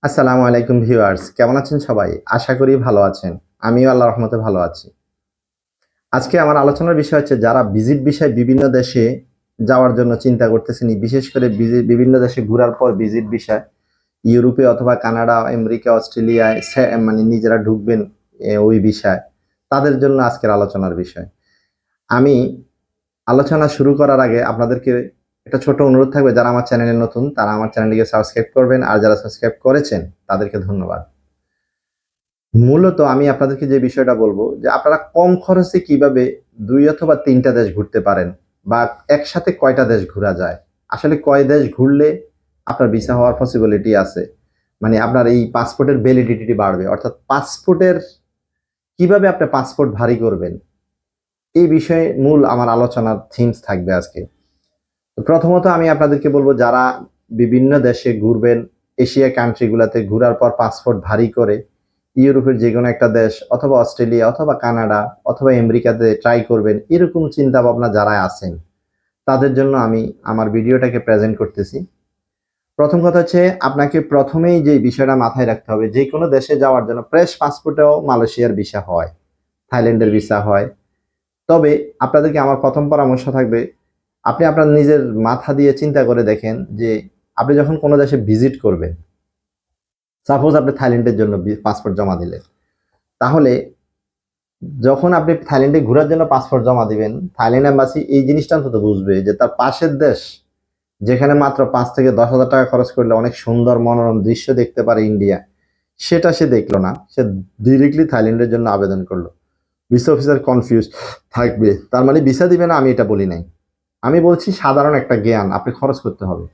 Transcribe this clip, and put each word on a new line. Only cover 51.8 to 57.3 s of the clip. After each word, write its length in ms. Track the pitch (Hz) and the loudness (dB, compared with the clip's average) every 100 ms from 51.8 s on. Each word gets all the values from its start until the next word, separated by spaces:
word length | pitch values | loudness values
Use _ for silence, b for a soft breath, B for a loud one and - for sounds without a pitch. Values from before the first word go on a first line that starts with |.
| 156 165 165 - | 0 0 0 0
মূল 160 | 135 151 143 | 2 4 2
আমার 220 | 123 120 | 2 0
আলোচনার 480 | 113 123 123 113 107 - | 0 0 -2 -4 -4 -8
থিমস 240 | - 120 117 - | -2 -2 -2 -6
থাকবে 260 | 98 90 92 | -6 -2 -2
আজকে। 220 | 87 - - _ _ _ _ _ _ _ _ - | -4 -14 -16 _ _ _ _ _ _ _ _ -12
তো 40 | 117 | 0
প্রথমত 360 | 165 165 180 180 | 0 2 2 2
আমি 200 | 170 165 | 0 0
আপনাদেরকে 400 | 151 151 143 151 | 2 2 0 0
বলবো 220 | 143 139 127 | 2 2 2
যারা 200 | 120 123 127 127 - _ _ | 2 2 0 -2 -14 _ _